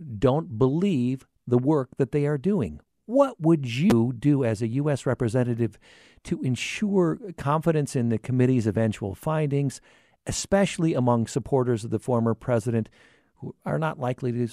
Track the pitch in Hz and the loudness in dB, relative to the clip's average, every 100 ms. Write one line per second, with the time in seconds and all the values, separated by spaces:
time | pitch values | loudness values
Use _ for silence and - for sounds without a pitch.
0 | 156 107 127 143 165 110 131 151 202 147 | -14 -2 2 2 -2 0 0 2 0 0
1 | 123 131 _ _ - 123 131 143 127 - | 0 -4 _ _ 0 0 2 0 0 -4
2 | 135 151 143 147 175 202 92 76 _ _ | -2 0 -2 -2 0 0 -2 -8 _ _
3 | - 254 277 - 160 170 127 120 190 117 | -2 2 2 2 2 2 2 0 4 4
4 | 120 120 143 139 120 107 117 127 147 135 | 2 0 0 2 2 0 -2 -2 -2 -2
5 | 135 127 120 127 123 117 113 - _ - | -2 0 0 0 0 0 -2 -4 _ -20
6 | _ _ - 170 139 120 - - 208 196 | _ _ -8 -4 -2 -4 -4 -4 0 2
7 | 170 160 196 160 139 156 170 156 143 135 | 2 0 -8 -8 -2 0 2 0 0 0
8 | 117 110 - 127 127 127 107 104 113 - | 0 -2 0 2 4 4 2 2 0 0
9 | 104 92 160 156 151 139 139 - _ _ | -6 -6 -4 -2 0 0 -2 -4 _ _
10 | _ _ - - - 196 190 - 165 135 | _ _ -8 -6 0 2 2 2 0 2
11 | 123 120 113 135 - 135 123 117 113 110 | 2 2 2 -4 0 0 2 0 -2 -4
12 | - 120 113 113 - 120 120 117 110 _ | -2 0 0 -2 0 -2 0 -2 -4 _
13 | _ _ _ - - - - 156 160 160 | _ _ _ -18 -16 -12 -6 -2 -2 -4
14 | 127 127 127 120 117 | -6 -4 -4 -4 -4